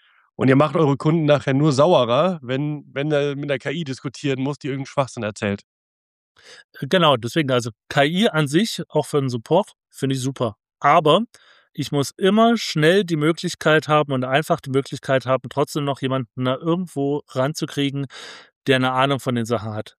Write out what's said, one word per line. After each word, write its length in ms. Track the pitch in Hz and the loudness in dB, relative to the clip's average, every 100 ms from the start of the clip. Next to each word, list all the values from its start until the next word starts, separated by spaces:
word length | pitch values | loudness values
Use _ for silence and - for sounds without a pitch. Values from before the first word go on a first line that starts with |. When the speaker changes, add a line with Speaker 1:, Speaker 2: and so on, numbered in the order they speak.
| _ _ _ - | _ _ _ 0
Speaker 1:
Und 120 | 127 | 4
ihr 80 | 135 | 4
macht 200 | 151 165 | 4 2
eure 220 | 147 139 | 2 2
Kunden 260 | 156 165 | 0 2
nachher 300 | 147 147 - | 4 2 2
nur 180 | 135 156 | 2 2
sauerer, 680 | 131 156 160 117 127 180 170 | 4 4 4 2 2 0 -2
wenn, 420 | 120 131 147 147 139 | -6 -4 -4 -8 -10
wenn 180 | 135 147 | -6 -2
er 260 | 147 143 139 | 0 -2 -4
mit 120 | 143 | -6
der 100 | 135 | -6
K 120 | 143 | -6
I 140 | 156 | -6
diskutieren 580 | 147 123 139 - 143 131 | -6 -8 -10 -8 -4 -2
muss, 160 | 135 143 | -4 -6
die 80 | 139 | -8
irgendeinen 260 | 135 - | -8 -6
Schwachsinn 300 | - 127 - | -4 -6 -6
erzählt. 400 | 107 107 104 101 _ _ _ _ _ _ _ _ - - _ - | -8 -4 -4 -4 _ _ _ _ _ _ _ _ -20 -20 _ -14
Speaker 2:
Genau, 360 | 135 185 160 127 | 0 4 6 4
deswegen, 340 | 117 165 135 | 2 -2 0
also 200 | 127 117 - - | 0 -2 -8 -4
K 160 | 147 | 2
I 240 | 143 180 226 | 2 4 2
an 180 | 156 143 | 2 0
sich, 340 | 160 226 - - | 0 0 -4 -4
auch 180 | 151 - | -2 0
für 140 | 147 | 0
den 100 | 135 | -2
Support, 420 | 120 - 165 214 _ _ | -4 0 0 0 _ _
finde 260 | - 135 | -6 -4
ich 60 | 135 | -2
super. 360 | 127 135 117 - _ _ | -4 -4 -4 -6 _ _
Aber 440 | 143 165 156 170 233 _ _ _ _ | 2 4 6 4 2 _ _ _ _
ich 180 | - 139 | -10 -4
muss 200 | 143 135 - | -2 -2 0
immer 400 | 190 214 226 233 | 2 4 4 2
schnell 480 | - 156 151 196 | -2 0 2 2
die 120 | 180 160 | 0 0
Möglichkeit 720 | 151 165 170 - 165 156 147 | 0 -2 -4 -4 2 2 2
haben 240 | 151 143 | 0 0
und 120 | 131 | -2
einfach 360 | 127 135 156 165 | 0 -2 0 -4
die 100 | 139 | -2
Möglichkeit 560 | 135 135 135 - 135 127 | -2 -2 -6 -2 -2 0
haben, 220 | 131 127 | -2 -2
trotzdem 360 | - 147 160 | -4 -4 -2
noch 160 | 143 131 | -4 -4
jemanden 420 | 131 131 120 - | -4 -4 -4 -4
da 120 | 127 131 | -4 -2
irgendwo 680 | 165 170 180 143 139 147 - | -2 -2 -2 -4 -2 -4 -6
ranzukriegen, 800 | 131 135 156 156 - 139 139 139 - - - - _ - | -4 -4 -4 -6 -2 -4 -4 -8 -12 -20 -20 -20 _ 0
der 100 | 131 | 2
eine 160 | 131 | 2
Ahnung 280 | 127 139 135 | 2 2 0
von 140 | 139 | -2
den 120 | 120 113 | -4 -2
Sachen 260 | 113 107 | -4 -4
hat. 220 | 107 - | -10 -10